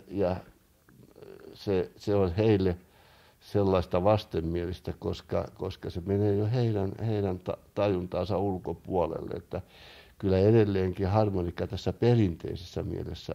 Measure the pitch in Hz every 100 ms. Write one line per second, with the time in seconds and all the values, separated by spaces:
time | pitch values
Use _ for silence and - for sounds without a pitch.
0 | - 95 90 92 - _ _ _ _ -
1 | - - - 50 - - - 95 - -
2 | - 101 95 87 110 104 95 87 - _
3 | - - - _ - 104 98 95 87 87
4 | 95 107 - 85 82 85 87 85 - 82
5 | 98 90 - 92 85 - 92 - 95 90
6 | 87 101 104 101 107 123 120 107 98 -
7 | 113 107 98 92 - 85 - - 101 92
8 | 90 90 87 90 101 92 82 85 - 92
9 | 80 73 - - - 87 - - - -
10 | - _ 98 95 101 113 104 98 92 90
11 | 95 107 107 95 87 - 90 95 - 90
12 | 113 120 101 80 - - 90 - - 90
13 | - 87 -